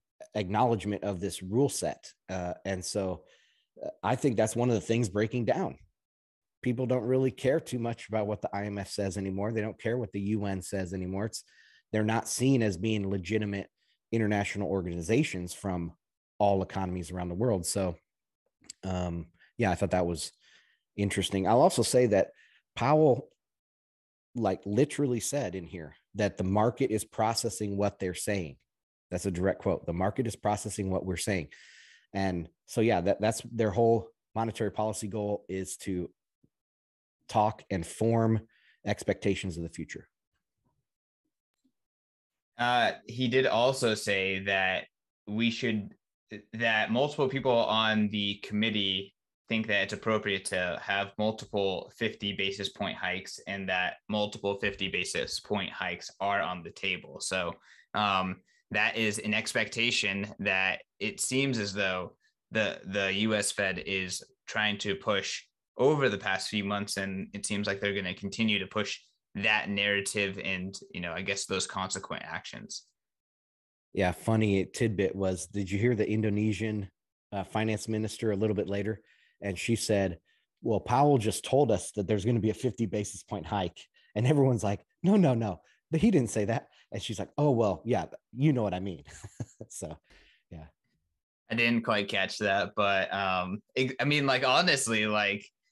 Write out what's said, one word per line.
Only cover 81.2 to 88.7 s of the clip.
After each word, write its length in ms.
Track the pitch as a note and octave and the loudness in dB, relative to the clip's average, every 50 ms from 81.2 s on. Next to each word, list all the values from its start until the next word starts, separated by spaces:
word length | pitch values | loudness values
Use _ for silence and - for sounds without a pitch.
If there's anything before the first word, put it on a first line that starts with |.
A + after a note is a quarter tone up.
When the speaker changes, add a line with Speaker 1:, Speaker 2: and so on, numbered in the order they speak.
| G#2 A2 G2 - - | 4 2 -2 -2 -2
Speaker 1:
told 260 | - - C3+ D3 A#2 | 2 4 4 4 4
us 200 | A2 F2+ - - | 4 0 0 -4
that 160 | - G#2+ G2+ - | -4 -4 0 0
there's 180 | A2 G2+ F2+ | 0 2 2
gonna 140 | A#2 B2 A2+ | 2 2 4
be 100 | F#2+ A2 | 2 2
a 60 | G#2+ | 0
fifty 300 | - - B2+ A2 - A#2 | 2 -2 -4 0 0 -2
basis 380 | G2 E2+ G#2 G#2 - - - - | -2 0 -2 -4 -4 -8 -14 -10
point 220 | - A2+ G2+ D#2+ | -8 -8 -6 -4
hike." 340 | E2+ G#2 G2+ F#2 E2+ - - - _ _ _ _ _ _ | -2 -2 0 0 -2 -4 -8 -20 _ _ _ _ _ _
And 120 | G#2+ A#2 B2 | 0 4 4
everyone's 360 | D#3 C#3+ C3+ C3+ B2 G#2+ G2 | 6 6 6 4 4 2 0
like, 220 | G#2 G#2 - - _ _ _ | 0 -2 -2 -6 _ _ _
"No, 140 | - E3+ G3+ | 2 4 6
no, 180 | G#3+ F3+ D3 B2 | 6 6 6 4
no, 280 | A#2 A2+ G#2 G2+ - _ _ _ _ _ _ | 4 0 -2 -4 -6 _ _ _ _ _ _
but 100 | D3+ D#3+ | -2 2
he 100 | D#3 A#3 | 4 6
didn't 200 | G3+ D#3 B2 A2 | 6 4 2 2
say 140 | - A2+ G#2 | 0 0 0
that." 220 | G2 A2+ B2+ - - _ - - _ | 0 0 -2 -4 -8 _ -20 -20 _
And 100 | - A2+ | -10 -8
she's 180 | - - A2 G2+ | -6 -6 -6 -6
like, 100 | G2+ - _ - | -6 -8 _ 0
"Oh, 140 | D3 D3+ | 2 4
well, 320 | C3+ A2+ A2+ G2+ F#2 D#2+ - | 4 4 4 2 2 0 0
yeah, 200 | A2+ B2 E3 - - - - _ _ - | 0 0 0 0 -4 -10 -18 _ _ -4
you 160 | A#2 C#3 D#3 | 2 4 4
know 120 | C#3 B2+ A2 | 4 4 2
what 100 | G2+ | 0